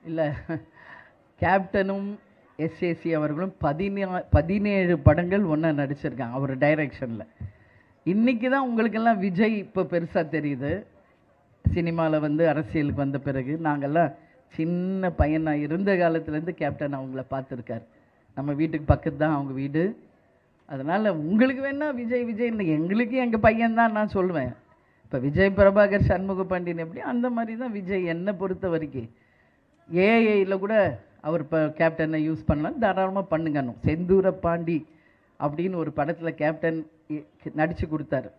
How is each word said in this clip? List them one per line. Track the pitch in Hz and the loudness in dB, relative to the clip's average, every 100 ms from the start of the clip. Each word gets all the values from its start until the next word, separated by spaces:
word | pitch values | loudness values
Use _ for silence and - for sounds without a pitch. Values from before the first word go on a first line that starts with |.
| 170 | -8
இல்ல, | 165 151 139 - 165 - - - - - _ _ _ | -2 -2 -2 -6 -8 -8 -20 -20 -20 -20 _ _ _
கேப்டனும் | 170 190 190 208 190 196 196 208 _ _ _ - | 2 2 2 -2 0 -2 -6 -10 _ _ _ -6
எஸ் | 156 - 180 | -6 -2 -2
ஏ | 165 | -2
சி | 170 160 | 0 0
அவர்களும் | 151 151 190 185 | 0 -2 -4 -2
பதினா-, | 156 151 202 196 196 180 - 151 | -2 0 -2 -2 -2 -4 2 2
பதினேழு | 160 208 208 196 180 170 139 | 4 0 2 2 4 6 6
படங்கள் | 185 175 196 196 | 6 2 0 2
ஒண்ணா | 151 160 147 | 2 2 0
நடிச்சிருக்காங்க | 139 143 156 123 120 127 | -2 -4 -6 -6 -6 -4
அவர் | 139 135 | -4 2
டைரக்ஷன்ல. | 147 156 147 - 127 113 - _ - - _ _ _ _ - | 2 4 0 -4 -8 -8 -12 _ -16 -16 _ _ _ _ -2
இன்னைக்கு | 190 233 240 254 | 2 2 2 2
தான் | 269 262 | 0 0
உங்களுக்கெல்லாம் | 233 226 208 226 220 190 | 0 0 2 2 2 2
விஜய் | 175 214 220 190 | 2 2 2 -4
இப்ப | - 165 | -2 0
பெருசா | 175 165 196 160 156 | 0 0 -2 0 -2
தெரியுது. | 147 139 139 180 226 _ _ _ _ _ _ _ | -2 -2 -2 -4 -6 _ _ _ _ _ _ _
சினிமால | - - 170 165 160 156 151 | 0 2 0 0 2 2 2
வந்து | 151 165 | 4 4
அரசியலுக்கு | 147 156 165 143 139 | 2 0 0 0 0
வந்த | 139 139 139 | -2 -2 -4
பிறகு | 135 127 156 160 | -4 -4 -4 -2
நாங்கெல்லாம் | 143 139 151 160 - - _ _ | -2 0 2 2 0 -20 _ _
சின்ன | - 160 175 185 190 185 160 | -4 -2 0 -2 -2 -2 2
பையனா | 147 156 160 147 147 | 2 2 0 -2 -2
இருந்த | 165 196 190 | -2 0 2
காலத்துலேருந்து | 175 165 160 151 165 170 | 2 2 -2 -6 -6 -4
கேப்டன் | 151 - 147 139 | -4 -4 -6 -6
அவங்கள | 131 131 127 | -8 -8 -6
பார்த்துருக்காரு. | 135 131 131 117 117 - _ _ _ _ - | -8 -8 -12 -10 -10 -12 _ _ _ _ -8
நம்ம | 139 143 | -4 -2
வீட்டுக்கு | 160 156 147 | -2 -2 2
பக்கத்து | 143 - 139 | 2 2 -2
தான் | 151 147 | 0 0
அவங்க | 139 131 | -2 -6
வீடு. | 139 143 180 233 - _ _ _ _ _ - | -4 0 -2 -4 -16 _ _ _ _ _ -14
அதனால | 135 135 185 214 165 151 | -10 -2 0 0 0 0
உங்களுக்கு | 214 262 262 | 4 4 2
வேணா | 269 277 302 254 | -4 -4 -4 -4
விஜய் | 233 247 240 | -2 -2 -2
விஜய்ன்னு, | 214 240 226 185 151 | -2 -2 -2 0 0
எங்களுக்கு | 165 208 233 254 | 0 0 0 0
எங்க | 247 220 214 | 0 0 0
பையன் | 226 233 226 | 0 0 2
தான் | 233 214 | 0 2
நான் | 214 196 | -2 0
சொல்லுவேன். | 185 165 127 117 _ _ _ _ | -2 -2 -4 -8 _ _ _ _
இப்ப | - 135 | -8 -4
விஜய் | 131 147 196 190 | -2 2 2 6
பிரபாகர் | 196 196 202 196 - | 6 8 4 4 2
சண்முக | 185 190 190 185 | 2 0 -4 -2
பாண்டியன் | 180 175 170 | -2 -2 -4
எப்படி, | 165 - - | -6 -8 -4
அந்த | 240 247 240 | -2 0 -2
மாதிரி | 226 226 | -4 -6
தான் | 254 202 | -8 -8
விஜய் | 180 196 175 | -4 -2 -2
என்னை | 165 185 190 | -2 -4 -4
பொறுத்த | 190 185 185 | -4 -4 -2
வரைக்கும். | 165 156 131 117 - _ _ _ _ _ _ _ | -2 -4 -8 -12 -16 _ _ _ _ _ _ _
ஏ | 170 196 233 226 | 2 4 4 4
ஐ | 208 190 | 2 2
ல | 196 | 0
கூட | 196 220 185 127 - _ 151 | 0 2 2 0 -12 _ -4
அவர் | 165 | -4
இப்ப | 143 160 151 - | 0 0 0 2
கேப்டனை | 165 165 156 156 156 | 0 2 -2 0 -2
யூஸ் | 160 - | -2 0
பண்ணலாம், | 147 156 320 | 0 0 0
தாராளமா | 226 185 190 190 190 | 0 2 0 -2 -2
பண்ணுங்கன்னு. | 156 160 147 127 113 - | -2 0 -2 -2 -2 -2
செந்தூர | 160 180 190 190 185 | 0 4 4 4 2
பாண்டி | 170 170 170 165 - _ _ _ _ _ | -2 -2 0 -2 -4 _ _ _ _ _
அப்படின்னு | 147 147 180 180 | -4 -2 -4 -2
ஒரு | 156 147 | -4 -2
படத்துல | 147 165 165 156 | -2 -2 -6 0
கேப்டன் | 151 156 165 160 156 _ _ | 0 0 -2 -2 -6 _ _
இ-, | 151 - _ 156 151 | -10 -10 _ -10 -2
நடிச்சு | 160 170 175 | -2 -2 -4
கொடுத்தாரு. | 151 143 135 117 | -4 -2 -4 -4